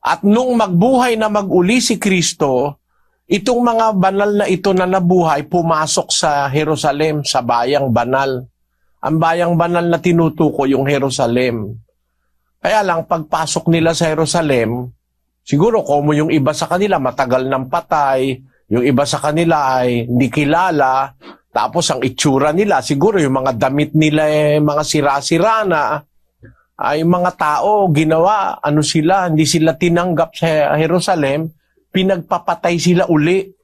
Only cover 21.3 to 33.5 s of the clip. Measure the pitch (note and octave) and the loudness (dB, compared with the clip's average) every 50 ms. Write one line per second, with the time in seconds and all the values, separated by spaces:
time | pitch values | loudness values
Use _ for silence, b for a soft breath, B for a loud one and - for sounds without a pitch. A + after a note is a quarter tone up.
21.3 | B B B _ _ A#2 G#2 B2 - C#3+ C3+ - D3 B2+ B2 C3 B2+ - - D3+ | B B B _ _ -2 -2 -2 -2 -4 -2 -2 -2 -2 -2 -4 -4 0 0 0
22.3 | C3+ C3+ C#3 D3+ D3+ F3+ G#3+ G#3 F3+ C3+ B2+ - D3 C#3 D#3 G#3+ G#3+ F#3+ D#3 C3+ | 2 2 2 0 0 0 0 2 0 0 0 -2 -2 0 2 2 2 2 0 2
23.3 | C3 C3+ C3 C3+ B2+ A2 A#2 C3 C3+ C#3+ D3+ D3 - D#3 D#3 D#3 D3 D#3 D#3 D3+ | 0 0 0 -2 -2 0 -2 -2 0 -2 -2 0 2 2 2 2 2 0 0 0
24.3 | D3+ D3+ D3+ D3 D3 D3+ D3+ D3+ D3 D3+ D3+ - - D#3 C#3 C#3+ C3+ C#3+ C#3 - | 0 0 2 2 2 2 2 0 0 -2 -4 -2 -2 0 0 0 0 -2 -2 -2
25.3 | E3 E3 F3+ A3 A3 A3 G#3+ G3 E3+ D3+ C#3+ A2 C#3+ D3+ - _ _ _ _ _ | 0 0 2 2 0 0 0 0 0 0 0 -2 -4 -6 -8 _ _ _ _ _
26.3 | _ _ b b b b b b _ - - A#2+ C#3+ D#3 D#3+ E3+ F3+ F3+ F3+ F3+ | _ _ b b b b b b _ -6 -4 -4 -2 0 2 2 2 2 0 -2
27.3 | F3 - E3 D3+ D3 C3+ - G3+ G#3+ G#3 G3 F#3 D3+ D3 D#3+ D#3 D#3+ D#3+ E3 F#3+ | -2 -2 -2 -2 0 0 0 0 2 2 2 2 2 2 2 2 2 2 2 2
28.3 | G#3+ G#3 F#3+ - - - - D3 D3 D3+ D3+ - - E3 D3+ E3 F#3+ G3 F#3 F3+ | 2 0 -2 -4 -6 -4 -4 0 0 0 0 0 0 0 2 2 2 2 0 0
29.3 | D#3 D#3 D#3+ C#3 - E3+ D#3 D#3+ D#3+ - - F3 E3+ E3+ F3 F#3 F3 D#3+ E3 - | 0 0 0 2 2 2 2 2 0 0 0 0 2 2 0 0 0 -2 -2 -2
30.3 | - - - E3 D#3 D#3 D3 C#3+ D3 D3+ D#3 D#3+ E3+ F3+ F3 - F#3+ E3+ C#3+ C3+ | -2 -4 -2 0 2 2 0 0 0 0 0 0 0 0 0 0 0 0 0 0
31.3 | C3+ D3 D#3+ D#3+ - _ _ _ _ _ _ _ _ F#3+ F#3 F#3+ G3 F3 D#3+ _ | -2 -2 -4 -6 -10 _ _ _ _ _ _ _ _ 0 0 0 0 -2 -2 _
32.3 | F#3 E3+ - - E3+ E3 - F3 F3 E3 - F3 F3+ E3+ F#3 - E3+ D3+ D3 E3 | -4 -4 -2 -4 -6 -2 -2 -2 -2 0 2 2 2 2 2 2 2 2 2 2
33.3 | F3+ F#3+ F#3+ - | 0 0 -2 -6